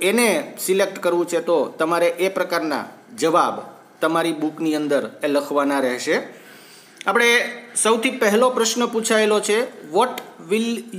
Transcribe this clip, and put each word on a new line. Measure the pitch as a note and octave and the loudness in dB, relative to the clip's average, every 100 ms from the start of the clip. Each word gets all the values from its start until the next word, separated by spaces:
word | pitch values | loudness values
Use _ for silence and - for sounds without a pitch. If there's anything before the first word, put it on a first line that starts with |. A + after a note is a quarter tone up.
એને | F3+ A3+ A#3 E3 C3 - | 0 2 4 2 -2 -8
સિલેક્ટ | - F#3+ F#3+ F#3+ | -2 0 0 -2
કરવું | F3 F3 E3+ | -2 0 0
છે | E3 | -2
તો | E3+ E3 B2 - | 0 0 0 -2
તમારે | E3 E3+ E3+ | 0 2 0
એ | E3+ F#3+ | 2 -2
પ્રકારના | F#3+ F3 E3+ D#3 C3 - - - A2+ | 0 -2 -2 -2 -4 -6 -14 -20 -2
જવાબ | D#3+ E3+ B2+ G2+ - - - - | 2 4 2 -2 -12 -18 -20 -4
તમારી | D#3+ E3 E3 | -2 0 0
બુકની | D3+ D3+ D3+ D#3+ | -2 -4 -2 -2
અંદર | D3+ D3 C#3 A2 - | -2 0 0 -2 -4
એ | D3 | -2
લખવાના | C#3+ C#3 C#3+ C#3 C#3 | -2 0 0 0 0
રહેશે. | B2+ B2 C#3+ G#3+ - - - - - - - - F#3+ | 0 -2 -2 -2 -2 -14 -20 -20 -20 -20 -20 -8 -2
આપણે | G#3+ A#3+ A#3+ - - - - | 2 4 2 0 -8 -10 -2
સૌથી | G#3+ A3+ C4 | 2 2 0
પહેલો | - G#3 G#3+ B3+ | 0 2 4 4
પ્રશ્ન | B3 A3 A#3+ A3+ | 2 0 0 0
પૂછાયેલો | A3 A3 A3 G#3+ G#3 | -2 0 2 4 2
છે, | G3+ G#3+ C4 - D3+ | 2 0 -2 -8 -4
"What | E3+ B3 - - - E3 | 0 0 -2 -14 -18 -2
will | A3 A#3 A3+ - | -2 0 -4 -8